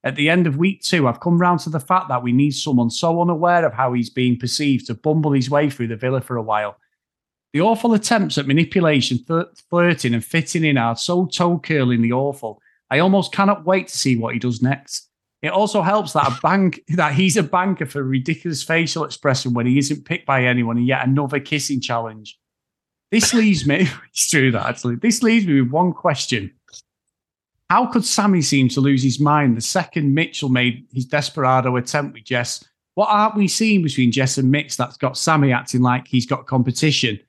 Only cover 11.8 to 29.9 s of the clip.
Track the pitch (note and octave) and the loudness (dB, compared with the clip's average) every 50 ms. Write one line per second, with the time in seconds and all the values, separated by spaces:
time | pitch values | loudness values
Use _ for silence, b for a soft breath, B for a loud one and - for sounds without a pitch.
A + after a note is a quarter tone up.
11.8 | C3 B2 B2 A#2 A#2 A#2 A#2+ B2+ C3+ C#3+ C3+ C3+ - A2 G#2 _ _ _ _ _ | 2 2 2 2 0 0 0 0 -2 -4 -6 -6 -10 -12 -12 _ _ _ _ _
12.8 | _ _ B2+ C#3+ F3 F#3+ G3 G3 F3 - - - G3 G3 G#3 G3+ D#3 E3+ F#3+ F#3+ | _ _ 0 2 2 4 2 2 0 -2 -2 0 2 2 0 0 0 0 0 0
13.8 | F#3 - - - - C#3 B2+ A2+ A2+ A#2 B2 A#2 A#2 B2 A#2+ A2 B2 B2+ - - | -2 -6 -8 -4 0 0 0 0 -2 -4 -6 -4 -4 -4 -2 0 0 -2 -2 -4
14.8 | _ - - - _ _ _ _ _ _ _ _ - D#3 F3+ F#3+ G#3+ G#3 - G#3 | _ -14 -14 -14 _ _ _ _ _ _ _ _ -6 -2 0 0 0 0 0 0
15.8 | E3+ F#3 G#3 G#3+ F#3+ D3 - D3+ C#3 C3+ B2 - - D#3+ F3+ G3 F#3+ F#3 - - | 0 2 0 0 -2 0 0 0 0 0 -2 0 0 2 2 4 2 2 0 -4
16.8 | _ - D#3 F3+ D#3 D3+ C#3+ C3+ F#3+ F#3 C#3+ G#3+ F3 C#3 - F3+ F#3 G3 F#3 - | _ -4 0 0 0 2 2 2 2 2 2 2 0 0 0 0 0 0 -2 -4
17.8 | D#3 C3+ - C#3+ C3+ C3 C3+ C3 C3 E3 D#3+ - - F3 D3+ C3+ - - D#3+ E3 | -6 -6 -6 -6 -4 -2 -2 -2 -2 -2 -6 -6 -6 -8 -8 -8 -4 -2 0 0
18.8 | E3+ D3+ - E3 D3+ - - - - C#3+ C3 C3 - B2+ A#2+ A#2+ A#2 A#2+ B2+ C#3+ | 0 -2 -4 -6 -6 -6 -8 -2 0 0 0 2 -2 -2 -2 0 2 2 2 2
19.8 | C#3 C#3+ D3+ C#3+ - - E3+ - _ - C3+ C3 B2+ B2+ B2 B2 A#2+ A2+ A#2 A#2+ | 2 0 -4 -6 -4 -6 -6 -6 _ 0 0 2 2 2 2 2 0 0 0 0
20.8 | A#2+ B2+ C3 C3+ B2+ B2+ C3+ D3 D3 C3 D3 C#3+ C#3 - D#3 D3 C3+ - C#3+ B2+ | 0 0 0 0 0 0 0 0 0 -2 -4 -4 -4 -2 -4 -4 -4 -4 -6 -6
21.8 | - - B2 A#2 A2+ A2+ A2 A2 G#2+ - - _ _ _ _ _ _ _ _ _ | -4 -4 -4 -4 -4 -8 -12 -16 -20 -20 -20 _ _ _ _ _ _ _ _ _
22.8 | _ _ _ _ _ _ - A3+ A3+ - - A#3 A3 G#3+ G3 D3 B2+ C#3+ C#3+ E3+ | _ _ _ _ _ _ 0 0 0 2 2 2 4 4 2 2 2 0 2 2
23.8 | F#3+ C3+ - - - _ _ - - - - D3+ C3 C3 A#2+ G2+ - - A#2+ - | 2 0 -2 -8 -20 _ _ -4 -2 0 2 2 2 2 2 0 -4 -4 -6 -4
24.8 | - B2 A#2+ - - A#3 A3 - A#3+ A3 A3+ A#3 G3+ F3 D3 C3+ B2+ B2 C#3 D#3+ | -4 -6 -4 0 0 0 0 2 2 4 4 4 2 4 2 2 2 2 2 0
25.8 | F3+ F3+ D#3+ - - F3 C#3+ - - - B2+ A2 G2 G2 _ _ _ _ - - | 0 0 -2 0 -2 -2 -2 0 -4 -4 -4 -4 -4 -8 _ _ _ _ -20 -20
26.8 | _ _ _ _ _ _ _ _ _ _ _ _ _ _ _ _ _ _ F3+ A3 | _ _ _ _ _ _ _ _ _ _ _ _ _ _ _ _ _ _ 0 0
27.8 | B3+ B3 - A#3 - - - - G3+ G#3 F#3+ F3 C#3 - D3 C#3 C3 B2 - C#3+ | 0 2 0 -2 -2 0 0 2 2 4 4 2 2 2 2 2 2 2 2 2
28.8 | C3+ C#3 C#3 C3 C3 C3+ B2 - D3+ C#3+ D3 D3+ C#3+ C3 A#2 A2+ A2+ - - F#3 | 2 2 2 2 2 0 0 2 2 2 2 4 4 2 2 0 -2 -2 -2 -2
29.8 | E3+ - | -4 -2